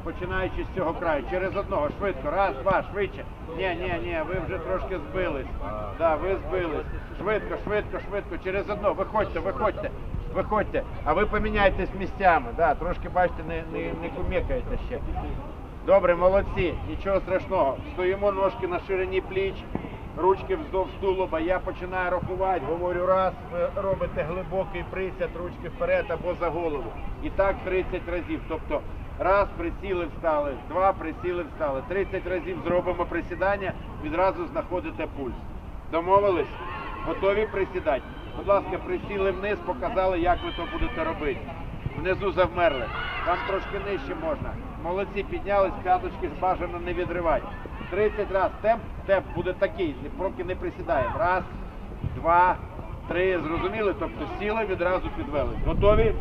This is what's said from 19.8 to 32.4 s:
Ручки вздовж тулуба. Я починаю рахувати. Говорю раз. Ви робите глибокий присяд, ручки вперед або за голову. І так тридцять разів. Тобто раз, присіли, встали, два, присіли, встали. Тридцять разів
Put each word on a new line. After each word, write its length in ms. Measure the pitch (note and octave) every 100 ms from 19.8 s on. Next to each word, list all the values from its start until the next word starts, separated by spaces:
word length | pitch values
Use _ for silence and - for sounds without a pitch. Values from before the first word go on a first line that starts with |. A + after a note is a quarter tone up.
| - - - -
Ручки 380 | F3 F#3+ - F3+
вздовж 340 | D3 F#3 F3+ -
тулуба. 380 | F#3+ F#3 F#3 D#3+
Я 200 | E3 F3+
починаю 520 | F#3 E3+ F3+ F#3 F3+
рахувати. 500 | F3 F3+ F#3 F#3+ F3+ C3+
Говорю 360 | E3 F3+ F3 F3+
раз. 280 | F#3 F#3 F3+ -
Ви 180 | F3 F3 G3
робите 420 | G3 F#3 F3 F#3
глибокий 600 | D3+ F3+ E3 F#3 F3+ F3 E3
присяд, 400 | F3+ F#3+ F3 E3+ E3
ручки 260 | F3 F3 E3+
вперед 360 | - E3+ F#3 E3+
або 240 | E3 F3+
за 160 | D#3+ E3+
голову. 420 | D3+ E3+ C#3+ A2+ - - -
І 60 | D3
так 260 | D3 G3 F#3+
тридцять 460 | - F#3 E3+ F3+ -
разів. 320 | F3 D3+ D#3 -
Тобто 340 | D#3+ - D3 - - - -
раз, 280 | E3 G3+ G3 -
присіли, 480 | E3+ - G3 F3+ E3+
встали, 480 | - E3 D3+ D3 B2+ -
два, 240 | D#3+ F#3+
присіли, 500 | F#3 D#3+ D3+ F3+ F3
встали. 380 | E3 - G#3+ C3+ -
Тридцять 400 | F#3 F3+ F#3+ F3
разів 300 | F#3